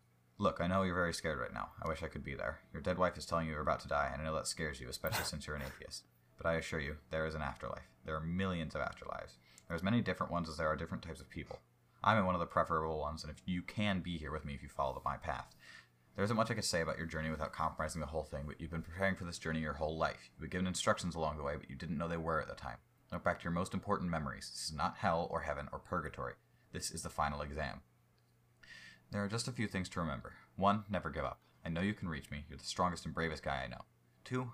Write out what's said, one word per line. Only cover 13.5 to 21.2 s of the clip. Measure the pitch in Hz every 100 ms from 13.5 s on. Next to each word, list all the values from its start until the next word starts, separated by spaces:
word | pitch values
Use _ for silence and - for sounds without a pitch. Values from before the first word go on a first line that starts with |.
| 90
can | 85 - 104 92
be | 85 82
here | 76
with | 73
me | 71 69
if |
you | 71
follow | - 67 62 71
my | 65
path. | - 65 - - - - - _ _ -
There | 104
isn't | 110
much | 113
I | 107
could | -
say | 85
about | 80 -
your | 82
journey | 80 80
without | 78 78
compromising | - 78 - 76 80
the | 71
whole | 80 71
thing, | 73 71
but | -
you've | 78
been | 82
preparing | 80 87 98 90
for |
this | 87 -
journey | 80 80
your | 78
whole | 73 78 80
life. | 78 - -
You've | -
been | 78
given | 90 92
instructions | 87 - 104 90
along | 82